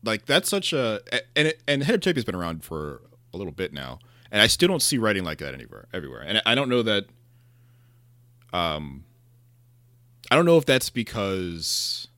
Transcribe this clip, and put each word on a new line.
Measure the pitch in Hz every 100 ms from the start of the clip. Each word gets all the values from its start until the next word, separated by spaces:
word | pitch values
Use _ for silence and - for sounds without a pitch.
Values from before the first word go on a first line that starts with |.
like, | 110 110 -
that's | 147 -
such | 202 180
a, | 151 120 107 -
a-, | 120 - -
and | 151
it, | 160 -
and | 143
Head | 139
of | 226
Tape | 185 170
has |
been | 113
around | 90 85 82
for | - 80 76 65 - _ _
a | -
little | 95
bit | 73 92
now, | 69 65 64 - _ -
and | 104
I | 110
still | - 175
don't | 180
see | - 135
writing | 110 98
like | 87 76
that | 71
anywhere, | 65 60 50 -
everywhere. | 95 71 60
And | 71 104
I | -
don't | - 135
know | 123
that, | 113 101 98 - _ _ _ _ _ _ _ _ _ _ _ _ _
um, | 87 85 76 76 67 - _ _ _ _ _ _ _ _ _ _ _ -
I | 135
don't | 170
know | 165
if | 139
that's | 131 -
because | - 113 110 98 95 90 85 80 - - - -